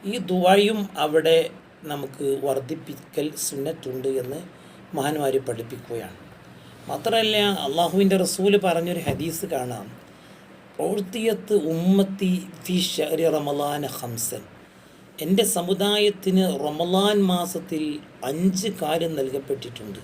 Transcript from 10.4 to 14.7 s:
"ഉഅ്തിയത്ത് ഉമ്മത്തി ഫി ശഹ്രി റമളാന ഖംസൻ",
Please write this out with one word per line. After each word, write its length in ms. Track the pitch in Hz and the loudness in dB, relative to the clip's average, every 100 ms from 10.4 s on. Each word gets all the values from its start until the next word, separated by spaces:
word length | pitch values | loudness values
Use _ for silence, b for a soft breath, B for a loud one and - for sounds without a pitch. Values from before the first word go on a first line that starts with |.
| B B - - | B B -16 -6
"ഉഅ്തിയത്ത് 760 | 156 208 185 226 226 202 - 208 151 | -2 -2 -4 -2 0 0 2 2 2
ഉമ്മത്തി 640 | 165 180 196 196 - 185 180 - - | 2 4 4 4 0 0 0 -4 -12
ഫി 140 | - 180 - | -2 0 0
ശഹ്രി 400 | - 151 160 165 | -2 0 2 2
റമളാന 540 | 151 147 143 147 147 139 | 2 0 -2 -2 -2 -6
ഖംസൻ", 500 | - 123 117 - 113 98 - B | -6 -8 -6 -6 -8 -12 -20 B